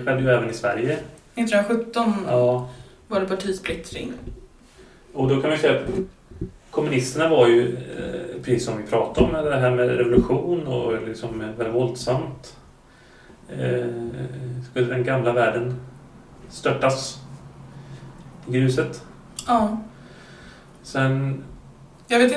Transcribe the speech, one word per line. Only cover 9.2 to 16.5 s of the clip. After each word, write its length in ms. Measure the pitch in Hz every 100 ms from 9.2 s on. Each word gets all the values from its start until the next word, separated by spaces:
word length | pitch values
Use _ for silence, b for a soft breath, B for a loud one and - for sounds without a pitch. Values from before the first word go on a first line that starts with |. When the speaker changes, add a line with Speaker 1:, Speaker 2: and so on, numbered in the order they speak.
| 123 156
Speaker 1:
om, 80 | 151
det 140 | 135
här 120 | 123
med 160 | 123 123 123
revolution 720 | 120 127 117 131 170 175 147
och 400 | 123 117 110 110
liksom 320 | 110 120 110 110 113
väldigt 180 | 110 120
våldsamt. 840 | 127 - - 131 - - - - - - B B B B B B -
Eh, 360 | 135 127 123 120 117 117 131 131 135 127 127 -
skulle 160 | - 120
den 100 | 127
gamla 300 | 123 131 117
världen 420 | 120 113 117 123 - - - - - - -
störtas 680 | -